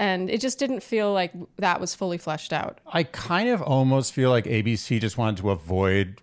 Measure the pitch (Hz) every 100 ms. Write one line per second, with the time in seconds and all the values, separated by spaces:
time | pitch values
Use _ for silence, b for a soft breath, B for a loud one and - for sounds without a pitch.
0 | 208 185 185 220 254 - 269 247 - 226
1 | 208 202 175 175 - - 190 175 180 -
2 | 190 175 - 156 - 156 - - - -
3 | 160 - - 175 240 233 156 135 131 135
4 | 131 - 127 123 104 113 107 113 - 117
5 | 98 - 110 98 101 92 80 92 95 98
6 | 95 95